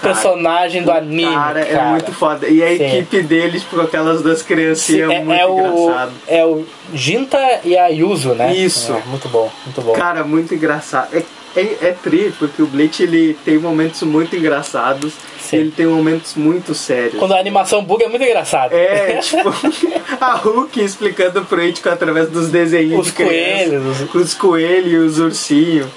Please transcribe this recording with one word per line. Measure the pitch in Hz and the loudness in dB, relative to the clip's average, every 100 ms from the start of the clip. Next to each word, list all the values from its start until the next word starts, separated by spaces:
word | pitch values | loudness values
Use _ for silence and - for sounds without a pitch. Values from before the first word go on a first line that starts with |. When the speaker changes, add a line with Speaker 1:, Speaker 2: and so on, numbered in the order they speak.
Speaker 1:
cara. | 196 190 | -2 2
Speaker 2:
personagem | 202 175 165 175 180 180 | 2 2 2 2 0 0
do | 170 | 2
Speaker 1:
O | |
Speaker 2:
anime, | 165 151 160 165 | 0 0 -2 0
Speaker 1:
cara | 151 147 151 | 0 0 -2
é | 147 | 0
Speaker 2:
cara. | 147 131 | 0 2
Speaker 1:
muito | 160 - | 0 -2
foda. | - 156 147 139 | -2 -2 0 2
E | 160 | 4
a | 170 | 4
Speaker 2:
Sim. | 175 | 2
Speaker 1:
equipe | 139 131 170 196 | 2 0 0 -2
dele, | 156 165 170 175 | 2 2 0 -4
tipo, | - 175 | -4 -2
aquelas | 160 160 160 160 | -2 0 0 0
duas | 151 160 | 2 0
criancinhas, | - 160 160 156 - 156 160 | 0 0 0 0 0 0 2
Speaker 2:
Sim, | 170 | -2
é, | |
Speaker 1:
muito | 156 175 | 0 2
Speaker 2:
é | 185 | 2
o, | 185 185 170 170 | 2 0 2 2
Speaker 1:
engraçado. | 127 127 123 - | 0 -4 -8 -2
Speaker 2:
é | 165 165 | 2 2
o | 156 160 - 185 | 0 -4 -14 -10
Jinta | 151 127 220 269 277 262 226 | -6 -2 -2 0 0 2 0
e | 170 180 | 2 4
a | 175 | 4
Yuzu, | 156 180 175 131 | 2 0 0 0
né? | 117 127 | 0 0
Speaker 1:
Isso. | 185 185 - 120 | 2 0 0 -2
Speaker 2:
É, | 113 117 | -4 -4
muito | 135 135 | -8 -2
bom, | 117 110 - 135 | 0 0 -4 -12
muito | 135 | -6
bom. | 123 | 0
Speaker 1:
Cara, | 151 175 165 | 0 0 -2
muito | 147 160 165 | 0 -2 0
engraçado. | 165 156 151 - 135 - 160 | -2 -2 -2 -2 -4 -2 -4
É | - - - 185 | -4 -12 -6 -2
É, | 214 - 175 | -2 0 -2
é | 180 | -2
tri, | 175 165 202 - | 0 2 0 -2
porque | 143 - | -4 0
o | 151 | 0
Bleach, | 139 156 - | 2 0 2
ele | 175 165 160 151 | 2 4 2 0
tem | 175 156 | 0 0
momentos | 170 156 160 - | 2 0 -2 -2
muito | 160 151 165 175 | 0 0 0 0
engraçados | 156 143 147 131 127 139 151 - - - | 0 0 -4 -4 -2 -2 -6 -10 -18 -14
Speaker 2:
Sim. | - 156 | -2 0
Speaker 1:
e | |
ele | 156 | 0
tem | 160 165 | 0 2
momentos | 160 160 160 - 156 | 2 2 0 -4 -2
muito | 151 175 175 | 0 0 -4
sérios. | 151 - 123 120 208 | -8 -4 -2 -2 0
Speaker 2:
Quando | 190 | 0
a | 190 | 2
animação | 196 202 185 208 | 2 0 2 0
buga, | 180 220 220 | 0 0 0
é | |
muito | 240 | 0
engraçado. | 269 202 151 151 127 | 2 0 0 0 2
Speaker 1:
É, | 170 180 202 190 - | 2 2 2 0 -2
Speaker 2:
<laughs> | |
Speaker 1:
tipo, | - 320 392 - 285 - | -2 0 0 0 -2 -2
<laughs> | 339 330 - 254 | -2 -4 -6 -2
a | 254 233 | 0 0
Hulk | 214 233 294 240 | 0 0 -2 -2
explicando | 196 - 202 180 185 190 | -2 -2 -4 0 0 0
pro | 185 180 | -2 0
Ichigo | 175 175 185 | 0 0 -2
através | 170 160 160 160 | 0 0 0 0
dos | 165 165 | -2 0
desenhos | 170 165 170 160 165 | 2 2 2 2 0
Speaker 2:
Os | 165 | 0
Speaker 1:
de | |
criança. | - 175 165 175 196 170 | 0 0 0 0 0 0
Speaker 2:
coelhos, | 139 135 131 | 0 -2 -4
os | 139 170 | -2 0
Speaker 1:
Os | 165 | 0
coelhos | - 196 165 165 185 180 | 2 2 2 4 2 4
e | 165 | 4
os | 160 156 | 2 2
ursinhos. | 165 156 - 147 170 156 131 | 0 0 0 2 4 2 -2